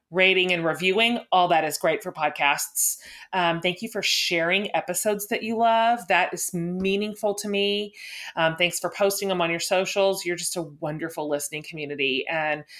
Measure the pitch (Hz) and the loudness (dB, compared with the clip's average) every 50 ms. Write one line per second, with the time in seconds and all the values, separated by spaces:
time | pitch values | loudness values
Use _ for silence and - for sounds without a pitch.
0 | _ - 160 185 185 190 190 185 180 185 180 170 165 165 156 147 180 185 185 214 | _ -4 2 4 6 6 6 4 4 2 2 2 2 0 0 2 2 2 4 4
1 | 226 233 240 - - - 185 185 180 170 175 160 156 151 147 - - 165 160 - | 4 2 2 0 0 2 4 4 6 6 4 4 2 0 -2 0 0 0 0 0
2 | - 180 175 160 151 151 151 - 147 143 147 151 - - - - - - - - | -4 -8 -4 -2 -2 -2 0 2 2 2 2 2 -2 -6 -2 -2 -2 -2 -2 -4
3 | - - - - - - - 185 175 170 165 165 - 180 180 - 226 - - 202 | -12 -20 -20 -20 -12 -4 -2 0 2 2 2 2 0 -2 -2 -2 -6 -8 -6 -4
4 | - - - - - - 180 165 165 170 185 196 208 - - 160 - - 180 175 | -2 0 0 0 0 0 0 0 2 2 2 0 0 0 -2 -2 -2 -2 -4 -2
5 | - 214 208 202 202 - 233 - - 220 233 220 233 226 226 226 226 233 240 233 | 0 0 0 -2 -2 -4 -4 -4 -4 -4 -2 2 4 4 4 4 4 2 2 0
6 | 190 - 185 175 185 - - 170 - - - 175 170 175 180 185 190 190 196 196 | 0 2 2 2 2 0 -2 -6 -6 -4 -4 -4 -4 -4 -4 -2 0 0 0 0
7 | 214 214 208 - - 208 202 202 - 208 202 196 202 202 202 208 208 202 - - | -2 -4 -6 -4 -2 -2 -2 -2 -4 -2 0 0 2 2 0 -2 -4 -6 -10 -16
8 | - - - - - - - 170 165 160 160 165 175 170 170 - - 170 - - | -16 -16 -14 -14 -14 -8 -2 0 0 0 2 2 0 0 0 -2 -4 -4 -2 2
9 | 208 196 196 - 202 196 185 180 170 165 170 165 - - 190 185 190 185 - 202 | 2 2 2 0 -2 -2 0 0 0 0 0 -2 -2 0 0 0 0 0 2 2
10 | 196 196 190 185 - 175 175 170 170 - - 180 165 147 147 151 165 151 151 156 | 2 2 2 0 -2 -4 -4 -4 -4 -4 -4 -4 -6 -8 -8 -8 -6 -6 -4 -4
11 | 165 165 - 170 151 147 147 147 - - 156 151 151 - 165 156 147 143 147 139 | -6 -6 -6 -6 -4 -2 -2 -2 -4 -6 -8 -10 -10 -10 -10 -8 -6 -6 -2 0
12 | 139 135 131 135 - - 165 160 151 151 151 151 147 _ - - | 0 0 2 0 -2 -2 -2 -2 0 0 -2 -4 -6 _ -18 -20